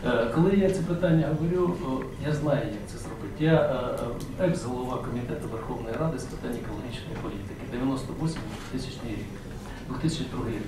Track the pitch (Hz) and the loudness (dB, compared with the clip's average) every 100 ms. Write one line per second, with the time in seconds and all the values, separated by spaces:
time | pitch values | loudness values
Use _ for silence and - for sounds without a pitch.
0 | 127 120 117 156 185 196 190 185 165 170 | 4 2 4 6 6 8 6 4 0 2
1 | 175 160 143 151 165 180 175 - 135 127 | 6 6 6 2 2 4 2 2 -2 -2
2 | - - 147 151 147 - 107 104 - - | -4 -4 0 2 4 2 2 -4 -8 -8
3 | - - - - 156 160 - 131 - - | -8 -8 -8 2 6 6 6 2 0 -2
4 | 120 123 - - 180 - 127 123 127 120 | -4 -4 -6 2 2 2 -2 -4 -2 -4
5 | - 120 120 113 107 113 - 120 113 113 | -2 -4 -4 -4 -4 -6 -6 -6 -4 0
6 | 160 127 - - 123 120 113 - 120 - | 0 0 -6 -6 -4 -4 -6 -6 -6 -8
7 | - - 110 104 - - - 120 135 135 | -8 -6 -6 -6 -8 -8 -6 -2 0 0
8 | - 131 160 165 - 107 - 127 - - | -4 -2 -2 -2 -6 -8 -6 -6 -6 -6
9 | 117 101 98 - - - - - - - | -6 -6 -6 -8 -10 -10 -8 -10 -8 -2
10 | 160 - - - 117 107 | 0 0 -4 -4 -2 -2